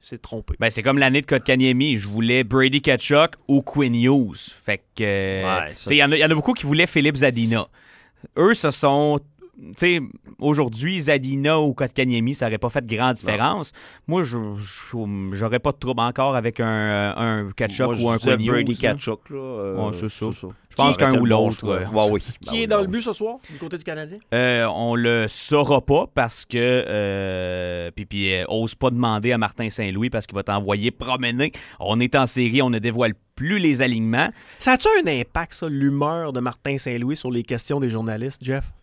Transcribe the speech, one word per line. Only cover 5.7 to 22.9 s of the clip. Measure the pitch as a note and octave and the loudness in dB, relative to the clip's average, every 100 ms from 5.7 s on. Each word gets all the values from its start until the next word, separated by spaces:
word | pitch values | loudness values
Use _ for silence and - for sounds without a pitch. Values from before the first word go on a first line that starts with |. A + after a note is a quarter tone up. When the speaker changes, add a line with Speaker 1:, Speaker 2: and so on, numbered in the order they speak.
Speaker 3:
ça, | - - | -10 0
Speaker 2:
tu | |
sais, | D3 | 4
il | |
y | |
en | C#3+ | 4
a, | D#3 | 4
il | |
y | |
en | D#3 | 4
a | |
Speaker 3:
c'est | |
Speaker 2:
beaucoup | D#3+ D3 | 2 2
qui | A#3+ C#3 | -2 0
voulaient | D3+ F3 | 2 2
Philippe | E3 C#3+ C#3+ | 4 2 4
Zadina. | C#3 A#2 A2+ A2+ F#2+ _ _ - _ _ - - | 2 2 0 0 -2 _ _ -20 _ _ -10 2
Eux, | F3+ | 4
se | A3+ D#3 | 4 0
sont, | C3+ D3 C#3+ D3 D3 - _ F#4 - | 2 2 4 2 0 -4 _ -20 -20
tu | D#2 G2 | -18 0
sais, | F3 F3 C3 - - - | 2 2 -2 -12 -20 -4
aujourd'hui, | C#3+ D3+ C3 A2+ D3+ F#3+ | 0 2 0 -2 -2 -2
Zadina | D3 C#3+ C3 C#3 C#3+ D#3+ | 2 2 2 -2 2 2
ou | D3+ | 2
Kotkaniemi, | B2+ C3 - B2+ A#2+ A#2 | 0 -4 0 0 2 0
ça | C#3 A#2 | -2 -2
aurait | A2 | -2
pas | A#2+ | -2
fait | C#3+ A#2+ | -4 -4
de | G#2+ | 0
grande | B2+ | 0
Speaker 3:
Non. | |
Speaker 2:
différence. | A#2+ - G#2 B2+ F#3+ D#3 - - - - | 0 -2 0 0 -2 -6 -12 -20 -18 -4
Moi, | F3 | -2
je, | D3+ A#2 G#2+ G#2 | -2 -4 -6 -8
je, | G2+ - - A#2+ G#2+ G2+ F#2+ G2 | -10 -12 -10 -8 -6 -6 -6 -4
j'aurais | A2 A#2+ | -2 -2
pas | D3 | -2
de | C#3 | -4
trouble | B2 A#2 | -4 -2
encore | A#2+ B2 C3+ | -2 0 0
avec | C3 A#2 A2 | 0 -2 -2
un, | A2+ A2 G#2+ G#2 G2+ - | -2 0 0 0 -2 -2
un | A#2 A2 G2+ | -2 -2 -4
Tkachuk | - A2 - B2+ | -4 -4 -2 -2
Speaker 3:
Moi, | A#2 | 0
Speaker 2:
ou | A#2 | 0
un | |
Speaker 3:
je | A2+ | 0
disais | B2 B2 | 2 0
Speaker 2:
Quinn | A2 | 2
Hughes, | A#2+ | 2
Speaker 3:
Brady | B2+ A#2 | 0 0
Speaker 2:
là. | A#2 | 0
Speaker 3:
Tkachuk, | C#3 - A2 _ | -2 -4 -8 _
là, | C#3 | -12
euh, | C3+ A#2+ G2 F#2+ | -10 -8 -6 -4
Speaker 2:
Ouais, | G#2 | -4
c'est | G#2 G#2+ | -4 -8
ça. | - G#2+ | -6 -8
Speaker 3:
c'est | F#2+ | -8
ça. | F#2 - _ | -12 -16 _
Speaker 2:
Je | - | 2
pense | C#3 C#3+ | 4 4
Speaker 3:
Qui | |
Speaker 2:
qu'un | C#3 | 4
Speaker 3:
était | B2+ | 4
Speaker 2:
ou | A#2+ | 4
Speaker 3:
le | |
bon | A2 A2+ | 4 4
Speaker 2:
l'autre, | A2+ | 0
Speaker 3:
choix. | G2+ F#2+ | -2 -2
Speaker 2:
ouais. | F#2 | 0
Speaker 3:
Ouais, | G#2+ G#2+ | 2 4
oui. | G#2 | 2
Speaker 1:
Qui | - - - | -2 -14 -6
Speaker 3:
Ben | |
oui, | A3+ | -4
Speaker 1:
est | A3+ | 0
dans | G#3 | 2
Speaker 3:
ben | |
Speaker 1:
le | |
Speaker 3:
oui. | F#3+ | 0